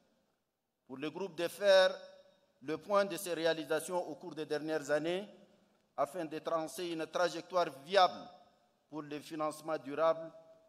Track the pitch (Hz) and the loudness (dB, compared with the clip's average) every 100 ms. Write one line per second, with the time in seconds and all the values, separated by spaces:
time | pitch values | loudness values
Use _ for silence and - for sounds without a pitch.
0 | _ _ _ _ _ _ _ _ - 131 | _ _ _ _ _ _ _ _ -16 -10
1 | 151 156 190 156 170 - 202 190 185 190 | -8 -6 -8 -4 -6 2 6 8 8 2
2 | - - _ _ _ _ 131 156 165 202 | -10 -20 _ _ _ _ -8 -6 0 2
3 | 196 165 185 160 165 160 147 156 151 180 | 2 -2 -6 -2 0 0 0 -2 -2 -4
4 | 165 151 185 151 151 151 156 156 139 151 | -6 -8 -12 -10 -6 -4 -4 -4 0 0
5 | 156 180 202 - - _ _ _ _ - | 0 -4 -6 -16 -20 _ _ _ _ -4
6 | 147 185 160 156 156 160 156 - 175 165 | -4 -4 -8 -8 -2 0 -2 -4 -6 -4
7 | 156 202 175 160 156 185 165 135 139 196 | -2 2 0 0 -2 0 0 -2 2 6
8 | 180 - - - _ _ _ _ _ 151 | 6 4 -14 -20 _ _ _ _ _ -12
9 | 147 147 131 160 156 131 160 156 127 143 | -8 -10 -8 -4 -4 -4 -6 -6 -4 2
10 | 160 160 165 - - - | 2 2 -4 -16 -20 -20